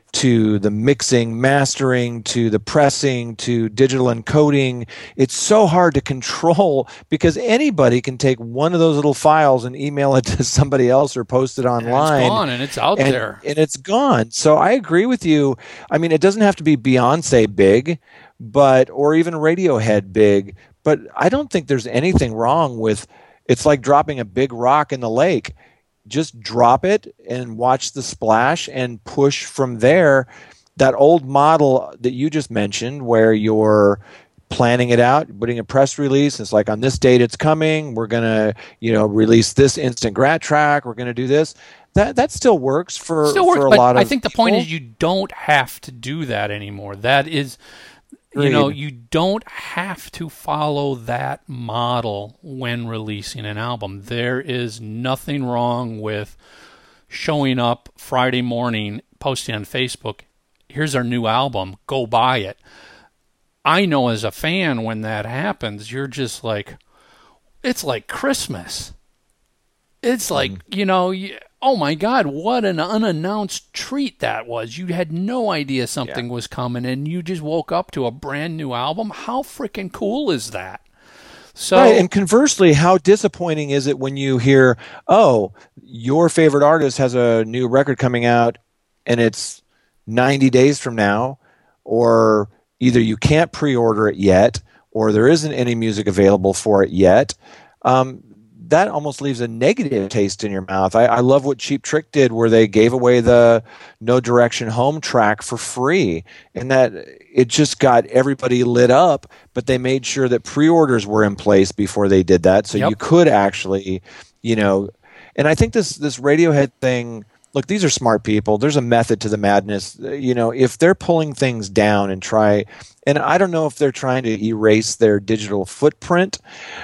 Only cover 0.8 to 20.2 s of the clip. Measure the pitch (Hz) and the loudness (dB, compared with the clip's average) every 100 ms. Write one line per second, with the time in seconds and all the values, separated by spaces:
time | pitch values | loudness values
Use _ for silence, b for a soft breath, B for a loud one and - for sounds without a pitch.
0.8 | 120 139 - 123 117 113 131 139 139 - | 0 0 0 0 0 -2 2 2 0 -2
1.8 | 135 127 120 117 104 123 113 104 - 151 | 0 0 -2 -6 -6 -2 0 0 0 2
2.8 | 139 - 143 123 117 113 - 117 113 104 | 2 2 -2 -2 -6 -8 -4 -2 -2 2
3.8 | 135 131 127 117 110 151 147 143 131 123 | 2 2 0 -2 0 2 2 2 0 -4
4.8 | 113 B B - 135 - - 214 196 175 | -12 B B -2 -2 -2 2 4 4 4
5.8 | 175 139 - 131 - - 170 165 190 135 | 2 2 -2 -6 -8 -2 0 2 2 0
6.8 | - B - 156 165 151 240 233 302 170 | -2 B -8 -2 0 0 0 0 0 2
7.8 | 127 120 135 127 139 120 117 123 156 175 | 2 2 -2 -2 -2 -2 -6 -4 -2 2
8.8 | 165 147 147 135 156 156 147 131 120 135 | 2 2 0 2 2 4 4 2 -2 -8
9.8 | 143 143 139 131 120 - 127 - 143 135 | -6 -2 2 2 0 -2 -2 0 0 2
10.8 | 123 131 143 127 110 127 131 - 123 120 | 2 2 0 -4 -4 -2 -2 -4 -2 -2
11.8 | 117 131 156 143 123 220 160 123 139 - | -2 0 2 2 2 0 -4 -6 -8 -4
12.8 | 120 196 135 127 107 - - 151 156 - | -2 0 0 0 -6 -10 -8 -2 -2 -4
13.8 | 131 226 277 147 113 - 156 151 165 254 | -4 -2 2 0 -2 -2 2 4 4 0
14.8 | 160 170 233 247 170 151 139 127 B B | 0 0 0 -2 2 2 2 -2 B B
15.8 | B 156 165 160 190 202 208 - 156 139 | B -2 0 2 2 2 0 2 0 0
16.8 | 127 127 120 147 - 127 107 98 95 110 | 2 2 2 0 2 2 2 4 4 4
17.8 | 143 165 b b b - 113 139 135 131 | 0 -8 b b b -20 -4 2 4 4
18.8 | 131 135 147 160 165 160 156 175 180 123 | 2 0 2 2 0 0 0 0 0 0
19.8 | 110 104 95 101 | 0 0 0 2